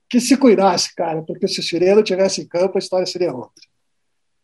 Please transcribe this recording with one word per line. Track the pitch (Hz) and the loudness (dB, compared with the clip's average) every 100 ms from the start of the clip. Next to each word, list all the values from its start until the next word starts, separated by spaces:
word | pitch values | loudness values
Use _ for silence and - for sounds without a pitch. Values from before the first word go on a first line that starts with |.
| - | -2
que | 247 | 0
se | - 277 | 2 4
cuidasse, | 262 185 190 175 - - | 4 4 4 2 -4 -6
cara, | 170 160 | -6 -6
porque | 160 - 185 | -8 -6 -6
se | - | -4
o | |
Cireno | - 170 180 208 | -6 0 2 4
tivesse | 220 185 190 185 | 2 2 0 -2
em | 147 | -6
campo, | 175 190 190 | -2 -2 -2
a | |
história | - 185 180 | -4 -4 -4
seria | 175 175 | -4 -4
outra. | 123 - _ _ _ _ _ _ _ _ _ | -6 -14 _ _ _ _ _ _ _ _ _